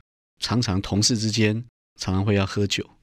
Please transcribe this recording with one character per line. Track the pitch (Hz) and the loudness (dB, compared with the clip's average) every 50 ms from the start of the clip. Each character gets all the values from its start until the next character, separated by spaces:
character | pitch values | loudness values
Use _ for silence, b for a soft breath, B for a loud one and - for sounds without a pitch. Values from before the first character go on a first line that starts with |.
| _ _ _ _ _ _ _ - | _ _ _ _ _ _ _ -10
常 | - - - 123 | -4 -2 -2 0
常 | 120 - 92 95 | 0 0 -2 -2
同 | - - 98 101 | -2 0 0 2
事 | 104 - 127 104 | 2 2 0 0
之 | 110 110 | -2 -2
间 | 104 110 107 107 107 113 123 - _ _ _ _ _ - | 0 2 2 2 2 -2 -6 -10 _ _ _ _ _ -8
常 | - - 92 | -4 -2 0
常 | 95 98 | 0 2
会 | 107 101 | 2 2
要 | 101 95 | 2 0
喝 | - - 101 101 | 0 0 -2 -2
酒， | 101 - - - - _ _ | 0 -2 -4 -6 -8 _ _